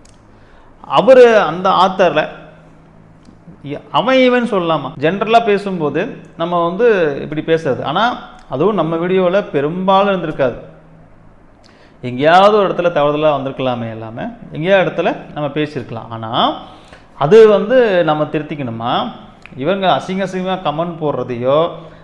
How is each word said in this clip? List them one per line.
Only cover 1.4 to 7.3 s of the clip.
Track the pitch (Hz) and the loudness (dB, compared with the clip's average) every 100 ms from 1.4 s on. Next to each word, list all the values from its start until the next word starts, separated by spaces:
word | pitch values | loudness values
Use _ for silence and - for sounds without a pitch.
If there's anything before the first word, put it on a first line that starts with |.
| 165 170 185 | 2 -2 0
ஆத்தர்ல | 175 190 190 180 151 - - - - - - - - - - - - - - 139 139 - | 2 2 2 2 2 -2 -8 -20 -20 -20 -20 -20 -20 -20 -20 -20 -20 -20 -18 -12 -12 -4
அவன் | 143 208 262 | -2 2 4
இவன் | 254 247 | 4 2
சொல்லலாமா? | 226 196 170 156 139 156 | 0 -2 0 -2 -4 -2
ஜென்ரலா | 156 196 214 226 | -2 0 2 2
பேசும்போது | 208 202 196 180 147 147 240 - - - | 2 -2 -2 -4 -4 -4 -6 -10 -16 -8
நம்ம | 170 175 170 | -4 -2 -2
வந்து | 185 240 202 156 135 | 0 2 2 0 -2
இப்படி | 143 | -8